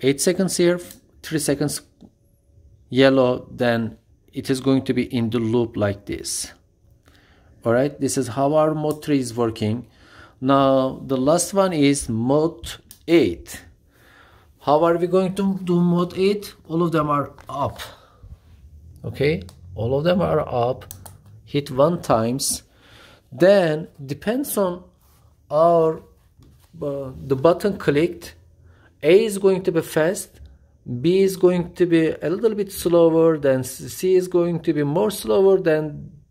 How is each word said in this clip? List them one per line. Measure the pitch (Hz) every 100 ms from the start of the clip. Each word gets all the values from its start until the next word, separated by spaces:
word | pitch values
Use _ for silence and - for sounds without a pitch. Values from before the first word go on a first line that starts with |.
eight | 131 143
seconds | 190 175 180 -
here, | 175 175 - - _ _
three | - 160
seconds | 151 139 147 - _ _ - _ _ _ _ _ - _ _
yellow, | 123 135 135 123 127 -
then | - 120 117 110 - _ _ _
it | 139 -
is | 127
going | 135 135
to | 131
be | 123
in | - 123 113
the | 120
loop | 110 120 117 104
like | 101 101
this. | - - - - - - _ _ _ _ _ _ _ _ _ _
All | 117
right, | 120 143 143
this | 135 143
is | 117
how | 120 139
our | 156 156
mode | 156 151 147
three | 151 143
is | 120
working. | 117 113 110 107 120 - _ - - - _
Now, | 131 139 135 135 131 - 139
the | 131
last | 135 175 -
one | 196 190
is | 160 143 139 -
mode | 113 123 147 165 165 - - _ - -
eight. | 170 101 85 - - - _ _ _ _ _ - _ _ _
How | - 151
are | 170 170
we | 175
going | 185 185 190
to | 196 185
do | 180 175
mode | 175 170 175 180
eight? | 196 208 - - -
All | 165
of | 170
them | 165 147
are | 143 135 - -
up. | 139 120 - - - _ _ - - _ - - - - -
Okay, | 113 110 139 160 - - -
all | - 117 135
of |
them | 165 180
are | 165 156 -
up. | 123 120 - - - - - - - -
Hit | 143 143
one | 131 151 170
times. | - 117 113 131 - - _ _ _ - - - _
Then, | 127 180 202 165 151 185 -
depends | 135 147 208 254 285 214
on | 185 175 - _ _ _ _ _ _
our, | 151 170 170 160 165 - _ _ _ - _ _ 165
uh, | 147 139 131 135
the | 143 135
button | 165 170 208 -
clicked. | - 143 170 - - - _ _ - _ _ _
A | 147 190
is | 226 196
going | 196 185
to | 185
be | 165
fast. | 156 160 160 214 - - - - _ _ - 123
B | 156 190
is | 190 180
going | 180 180 170
to | - 175
be | 165 160
a | - 151
little | 190 226 208
bit | 196
slower. | - 180 170 165 165 165 156
Then | 139 131
C | 127 - 135 - 185 185
is | 180
going | 175 170 165
to | 165
be | 147
more | 143 165 208
slower. | - 220 208 196 190
Then | 165 156 156 147 - - _